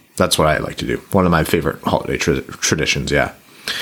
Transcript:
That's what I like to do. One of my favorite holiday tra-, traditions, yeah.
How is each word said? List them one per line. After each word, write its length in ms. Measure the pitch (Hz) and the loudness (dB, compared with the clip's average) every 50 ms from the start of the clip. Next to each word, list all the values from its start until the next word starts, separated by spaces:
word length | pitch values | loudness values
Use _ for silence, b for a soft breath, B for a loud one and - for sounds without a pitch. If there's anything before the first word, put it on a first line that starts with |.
| _ _ _ | _ _ _
That's 220 | - 92 87 - - | 0 0 0 2 2
what 100 | 82 78 | 2 2
I 100 | 76 73 | 2 0
like 180 | - - - - | -2 -6 -8 -6
to 80 | - | -6
do. 120 | 58 60 - - - | -4 -4 -6 -4 -2
One 140 | - 98 92 | 2 2 4
of 60 | 90 | 4
my 120 | 85 80 78 | 4 4 2
favorite 380 | - - 85 76 80 - - - | 2 0 0 0 0 -4 -4 -2
holiday 340 | - - 76 - - 67 65 | -2 -2 -2 0 -2 -4 -2
tra-, 240 | - - 82 67 | 0 0 0 0
traditions, 680 | - - - - - - - 78 76 - - 71 69 76 | -2 -6 -10 -4 -2 0 0 0 0 0 -2 -2 -2 0
yeah. 220 | 71 71 65 - - - - B B B B B B B | 0 0 0 0 -4 -12 -20 B B B B B B B